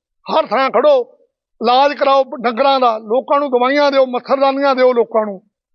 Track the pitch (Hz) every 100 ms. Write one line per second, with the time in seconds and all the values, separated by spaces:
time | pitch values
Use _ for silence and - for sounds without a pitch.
0 | _ _ - 285 262 220 269 202 302 269
1 | 233 _ _ _ _ - 226 254 285 294
2 | 277 277 262 294 226 226 269 269 247 220
3 | 220 254 - 285 285 247 254 294 285 269
4 | 254 247 233 269 277 269 277 262 254 240
5 | 214 220 214 185 _ _ _